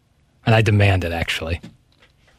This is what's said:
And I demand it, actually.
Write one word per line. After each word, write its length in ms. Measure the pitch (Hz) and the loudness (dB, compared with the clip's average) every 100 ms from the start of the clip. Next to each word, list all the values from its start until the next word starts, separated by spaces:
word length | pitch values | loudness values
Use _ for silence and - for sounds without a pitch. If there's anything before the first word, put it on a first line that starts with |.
| _ _ _ _ - | _ _ _ _ 0
And 100 | 113 | 2
I 60 | |
demand 420 | 110 101 101 95 | 4 2 2 2
it, 80 | 87 | -2
actually. 480 | 82 82 - 80 85 - - _ _ _ _ _ | -6 -6 -6 -6 -8 -10 -20 _ _ _ _ _